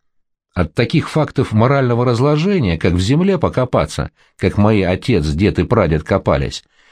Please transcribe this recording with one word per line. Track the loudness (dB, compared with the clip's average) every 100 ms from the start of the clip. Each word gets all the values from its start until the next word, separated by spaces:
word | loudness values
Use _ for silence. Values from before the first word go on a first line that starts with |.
| _ _ _ _ _
От | -6 -4
таких | -2 -2 -2 -2
фактов | -2 -2 -2 -2
морального | 2 2 2 0 0 0
разложения, | 0 0 0 0 0 0 0
как | 0
в | 0
земле | 2 2 2 0
покопаться, | 0 -2 -2 0 -2 -4 -8 -10 _ _
как | -2 2
мои | 2 2
отец, | 0 -2 0 0 0
дед | 0 0 2
и |
прадед | 0 2 2 0
копались, | 0 -2 0 0 -2 -8 -16 _ _